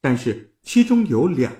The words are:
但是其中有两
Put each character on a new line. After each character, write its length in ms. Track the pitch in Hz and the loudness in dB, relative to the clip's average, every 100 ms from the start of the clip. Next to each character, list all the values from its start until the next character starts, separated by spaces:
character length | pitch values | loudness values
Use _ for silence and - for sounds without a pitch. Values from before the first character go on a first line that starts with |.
但 160 | 135 123 | 0 -2
是 400 | 123 - - _ | -4 -8 -12 _
其 220 | - 240 | -2 2
中 240 | 233 240 208 | 4 2 0
有 180 | 113 170 | 0 0
两 280 | 170 120 - | 0 -4 -6